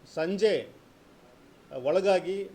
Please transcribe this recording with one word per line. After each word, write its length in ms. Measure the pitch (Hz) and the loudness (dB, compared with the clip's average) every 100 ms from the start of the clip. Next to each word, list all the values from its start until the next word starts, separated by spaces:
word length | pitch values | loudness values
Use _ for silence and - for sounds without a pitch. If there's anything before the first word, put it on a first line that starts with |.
| - | -12
ಸಂಜೆ 540 | 160 165 196 214 156 - - - - - - - - - - - 135 | -4 -4 2 2 2 -4 -16 -20 -20 -20 -20 -20 -20 -20 -20 -14 -4
ಒಳಗಾಗಿ 680 | 131 180 196 185 170 196 190 | 0 2 2 2 0 -6 -8